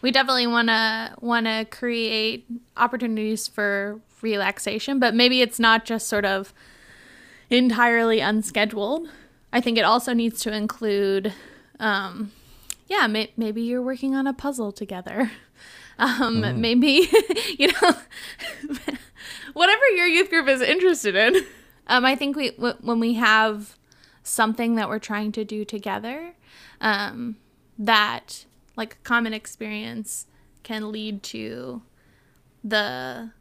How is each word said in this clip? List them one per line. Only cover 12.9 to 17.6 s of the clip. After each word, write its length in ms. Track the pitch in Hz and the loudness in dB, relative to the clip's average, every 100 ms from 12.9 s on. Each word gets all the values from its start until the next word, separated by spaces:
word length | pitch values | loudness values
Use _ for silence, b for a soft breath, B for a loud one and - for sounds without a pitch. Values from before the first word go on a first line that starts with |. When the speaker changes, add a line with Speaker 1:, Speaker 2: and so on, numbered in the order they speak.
| 392 247 | 0 0
Speaker 1:
may-, 260 | 214 214 - | 0 -4 -4
maybe 240 | 220 214 | -4 -4
you're 200 | 233 247 | -4 -2
working 340 | 247 262 269 269 | -4 -4 -2 0
on 100 | 269 | -2
a 80 | |
puzzle 380 | 269 277 262 214 | -2 -6 -4 -6
together. 600 | 202 208 185 180 202 240 B | -8 -10 -10 -10 -4 -4 B
<laughs> 60 | B B B B B B | B B B B B B
Um, 420 | 247 233 247 226 | 0 2 0 0
Speaker 2:
Mm. 160 | 220 226 | 0 0
Speaker 1:
maybe, 500 | 226 240 294 277 359 440 - | 2 4 6 6 8 6 4
<laughs> 260 | 381 453 | -2 -4
you 80 | 330 | 2